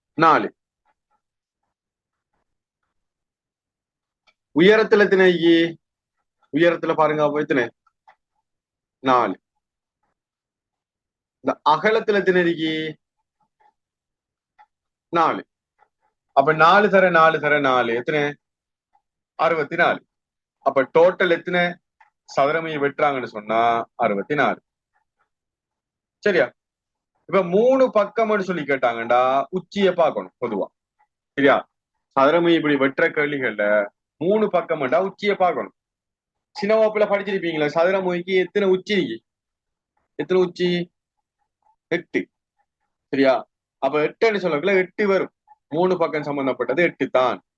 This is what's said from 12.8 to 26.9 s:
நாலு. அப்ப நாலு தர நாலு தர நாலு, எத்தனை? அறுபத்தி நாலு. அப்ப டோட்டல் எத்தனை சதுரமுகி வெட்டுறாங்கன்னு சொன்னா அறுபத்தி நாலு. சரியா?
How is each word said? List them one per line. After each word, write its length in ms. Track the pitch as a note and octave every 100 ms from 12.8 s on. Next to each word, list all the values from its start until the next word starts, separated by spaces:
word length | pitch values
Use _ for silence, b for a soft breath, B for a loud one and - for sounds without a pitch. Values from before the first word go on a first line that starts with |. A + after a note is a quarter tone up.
| D#3 D3+ _ _ _ _ _ _ _ _ _ _ _ _ _ _ _ _ _ _ _ _ _
நாலு. 300 | E3+ D#3 A2 - _ _ _ _ _ _ _ _ C#3
அப்ப 160 | C#3+
நாலு 320 | D#3 E3 G3 G#3
தர 140 | F#3+ F#3
நாலு 260 | E3+ D#3+ D#3
தர 140 | D3 D3
நாலு, 300 | C#3 B2+ A#2
எத்தனை? 280 | A#2 C#3+ D3+ D3 C#3+ _ _ _ _ _ _ _ _ _ -
அறுபத்தி 380 | E3 E3 D3 E3+
நாலு. 240 | D3+ G2 - _ _ _ _ _ C#3
அப்ப 160 | C3+ C3
டோட்டல் 440 | D#3+ F3+ F3+ F#3 E3
எத்தனை 260 | F3 F3 F3 F3+ _ _ _ _ _
சதுரமுகி 500 | - C#3 D#3+ D#3+ D3+
வெட்டுறாங்கன்னு 500 | C#3 C3+ D3 C3+ A#2
சொன்னா 300 | G#2+ G#2+ A2+ A#2 A#2 - -
அறுபத்தி 380 | A2+ G2+ -
நாலு. 240 | D3 A2+ F#2 _ _ _ _ _ _ _ _ _ _ _ _ _ _ _ _
சரியா? 240 | G#3 F3 B2 - _ _ _